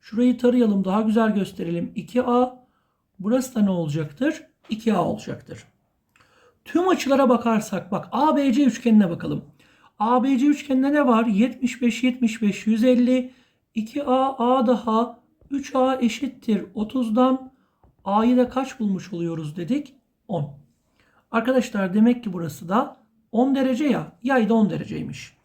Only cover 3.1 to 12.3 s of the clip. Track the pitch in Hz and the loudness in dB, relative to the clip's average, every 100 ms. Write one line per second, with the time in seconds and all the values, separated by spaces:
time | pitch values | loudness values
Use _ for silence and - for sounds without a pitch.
3.1 | _ 190 254 254 226 202 180 160 147 151 | _ -2 0 0 0 0 0 -2 -4 -6
4.1 | - 277 320 - _ _ 220 226 196 160 | -4 -4 -4 -12 _ _ -4 -2 0 0
5.1 | - - - - - - _ _ _ _ | -4 -8 -14 -14 -20 -20 _ _ _ _
6.1 | _ _ _ _ _ - 320 370 349 - | _ _ _ _ _ -4 0 2 0 2
7.1 | 269 262 240 240 220 220 185 - 185 - | 2 4 2 2 -2 -2 -8 -6 -8 -6
8.1 | 220 302 302 277 240 277 214 240 220 190 | 0 2 2 2 2 2 2 4 4 4
9.1 | 170 156 147 - _ _ _ _ _ 214 | 0 -6 -8 -8 _ _ _ _ _ 0
10.1 | 247 262 269 285 294 - 262 269 294 262 | 2 2 2 2 0 0 0 2 2 4
11.1 | 226 233 196 254 - 240 - 240 226 254 | 2 2 2 0 0 -6 -2 -2 0 -2
12.1 | 254 233 | 0 -2